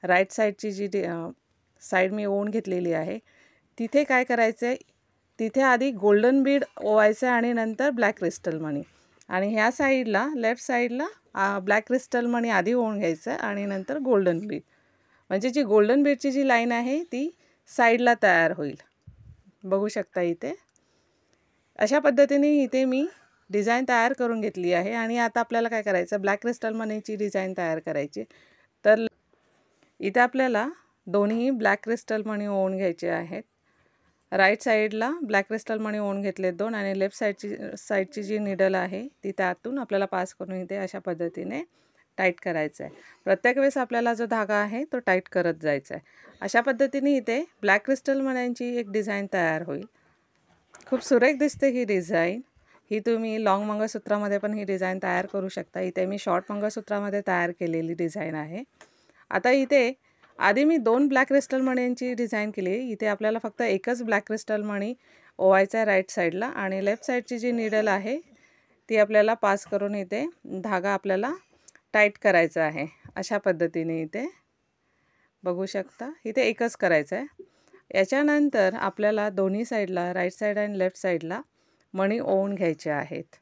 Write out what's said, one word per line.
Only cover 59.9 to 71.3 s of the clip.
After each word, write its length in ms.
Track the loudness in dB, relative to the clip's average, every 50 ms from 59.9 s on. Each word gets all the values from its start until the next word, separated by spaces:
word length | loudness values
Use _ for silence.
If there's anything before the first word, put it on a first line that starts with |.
| -2 _ _ _ _ _ _ _ _ 2
आधी 260 | 2 4 4 4 4
मी 120 | 4 4
दोन 320 | 4 2 2 2 4 2 2
ब्लॅक 200 | 4 2 2 4
क्रिस्टल 320 | 2 2 2 2 -2 -2
मण्यांची 540 | 0 0 0 0 0 -2 -2 -4 -4 -6 -2
डिझाईन 360 | -2 -4 -2 -2 -4 -4 -4
केली. 240 | -4 -4 -2 -2 -2
इथे 320 | -2 -4 -6 -6 -4 -2
आपल्याला 320 | -2 -2 0 0 -2 -2 -2
फक्त 240 | -4 -8 -6 -4 -2
एकच 400 | 0 0 0 0 -2 -4 -2 -2
ब्लॅक 200 | 0 0 -2 0
क्रिस्टल 360 | -2 -8 -8 -4 -4 -4 -4 -2
मणी 320 | -4 -4 -4 -4 -6 -8 _ _ _ _ _ _ -20 _ 2
ओवायचा 400 | 4 6 6 6 6 4 2 -2
आहे 60 | 0
राईट 260 | 2 2 2 2 0
साईडला 360 | -2 -2 -2 0 0 -2 -6
आणि 380 | -6 -6 -4 -4 -4 -4 -2 -2
लेफ्ट 200 | -2 -2 -2 -4
साईडची 340 | -4 -4 -4 -4 -6 -8 -4
जी 140 | -2 -2 -2
निडल 360 | 0 -2 0 0 2 2 2
आहे, 320 | 0 0 -2 -4 -6 -6 -8 _ _ _ _ _ _ _ _ _ _ _ _ -2
ती 60 | 2
आपल्याला 380 | 2 2 4 6 4 4 4 2
पास 300 | 2 2 0 0 0 -2
करून 300 | -4 -4 -2 -2 -2 -4
इथे 320 | -4 -6 -4 -4 -4 -4 -6 -8 _ _ -10 -10 -8 -4
धागा 260 | -2 -2 0 0 0
आपल्याला 420 | -2 -2 _ -2 -2 0 0 -4